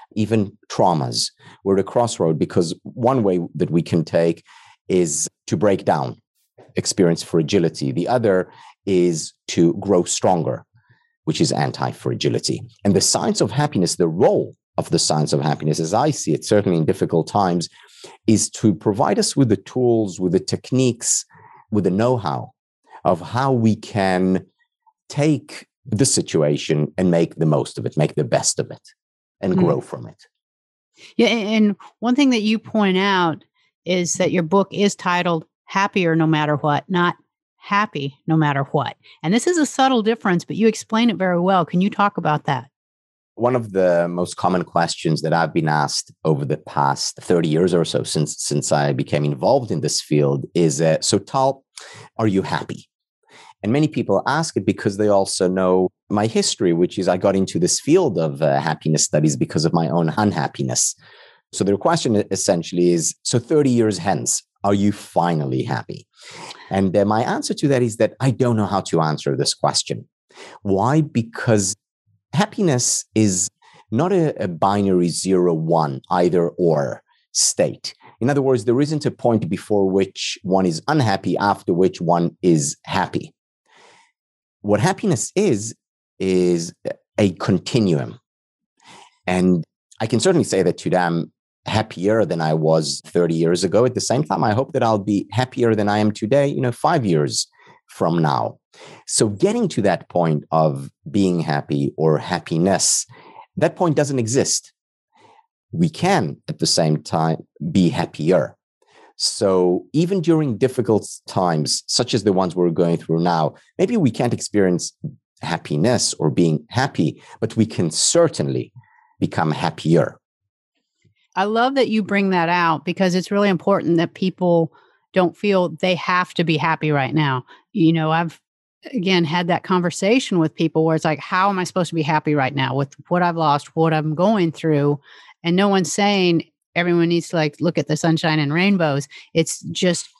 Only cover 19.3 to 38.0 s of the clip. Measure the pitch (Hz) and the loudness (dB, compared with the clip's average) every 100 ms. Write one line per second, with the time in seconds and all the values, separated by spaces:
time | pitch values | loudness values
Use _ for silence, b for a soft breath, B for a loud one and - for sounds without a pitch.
19.3 | 143 123 98 - 131 123 117 104 90 92 | 0 2 0 -2 -2 2 2 0 -2 0
20.3 | 90 - - - 127 127 113 - - - | 0 -2 -8 -2 0 0 0 -2 -4 -4
21.3 | B B B B 104 90 95 120 123 85 | B B B B 0 0 2 2 0 -2
22.3 | 64 - _ _ _ _ B 82 87 82 | -6 -8 _ _ _ _ B -2 -2 -2
23.3 | 120 139 123 113 104 - 101 95 92 92 | -2 0 2 2 0 -4 -2 0 2 2
24.3 | 92 - _ _ _ _ _ - 147 156 | 0 -4 _ _ _ _ _ -10 -2 0
25.3 | 139 - - - _ - 98 139 - - | 0 -4 -20 -20 _ -6 0 0 0 -2
26.3 | 80 73 73 - 76 73 - 92 85 85 | 0 0 0 0 -2 -2 0 2 2 0
27.3 | - 78 71 62 - 58 78 78 - 64 | 0 0 0 -2 -8 -6 -2 -2 -2 -2
28.3 | - - - - - - _ _ _ _ | -2 -2 -4 -6 -10 -20 _ _ _ _
29.3 | - 185 180 180 - - 131 117 - _ | -6 -2 2 2 0 -4 -14 -16 -20 _
30.3 | _ _ _ _ _ _ _ B B 226 | _ _ _ _ _ _ _ B B 0
31.3 | 233 202 220 208 196 B B 233 247 269 | 2 0 2 2 0 B B -2 2 4
32.3 | 233 214 220 - 220 196 185 202 190 170 | 2 0 -2 -2 0 2 2 2 2 2
33.3 | 147 _ _ _ _ 165 185 170 - 180 | -2 _ _ _ _ -2 -2 -2 0 0
34.3 | 180 160 196 190 - 202 - 180 175 175 | 0 2 0 0 0 -2 0 -2 0 0
35.3 | 165 - _ - 196 202 202 170 160 160 | -2 -6 _ -4 -2 0 0 0 2 2
36.3 | 156 151 147 151 147 - 180 175 - _ | 2 0 0 0 -2 -2 0 0 -2 _
37.3 | _ _ _ - 202 214 151 | _ _ _ -4 -2 -2 -6